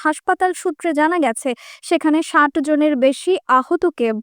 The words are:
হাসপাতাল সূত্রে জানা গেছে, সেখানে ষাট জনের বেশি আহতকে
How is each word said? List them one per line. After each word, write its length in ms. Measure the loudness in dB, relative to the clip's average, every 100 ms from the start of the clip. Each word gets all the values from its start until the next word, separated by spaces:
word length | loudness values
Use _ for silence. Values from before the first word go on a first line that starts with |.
হাসপাতাল 480 | -4 -4 -2 -2 -2 -2
সূত্রে 280 | -6 -4 -4
জানা 240 | 0 0 0
গেছে, 300 | -2 -2 -6 -8 -12 -14
সেখানে 360 | -2 0 2 0
ষাট 300 | 2 2 2 0 0
জনের 260 | 2 2 2 2
বেশি 280 | 0 -2 -2 2 0
আহতকে 500 | 2 0 0 -2 -4 -4